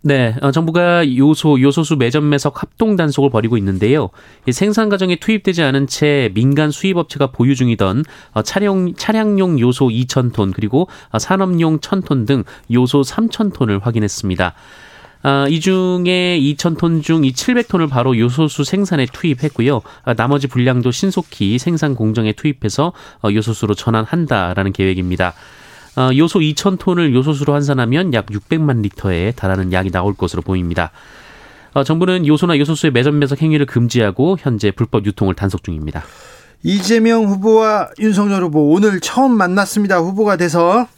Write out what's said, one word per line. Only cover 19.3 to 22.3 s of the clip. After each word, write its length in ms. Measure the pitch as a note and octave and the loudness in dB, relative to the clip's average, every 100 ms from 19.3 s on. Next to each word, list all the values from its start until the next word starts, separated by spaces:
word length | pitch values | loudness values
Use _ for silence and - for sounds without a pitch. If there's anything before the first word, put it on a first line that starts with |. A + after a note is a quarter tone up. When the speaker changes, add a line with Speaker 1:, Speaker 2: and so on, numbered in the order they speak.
| B2+ D3 - A#2+ C3 - - | -2 -4 0 0 0 -4 -12
Speaker 1:
아, 120 | - | -6
나머지 340 | A2+ A#2+ C#3+ C3+ | -2 0 0 0
분량도 420 | B2+ B2 B2 A#2+ | 0 0 2 0
신속히 680 | B2 G3 F#3+ - - G2 A#2+ | 0 -2 -2 -6 -2 0 0
생산 360 | - E3 D3+ | -2 -2 -2
공정에 380 | B2 A2 A2 A2 | 0 0 0 -2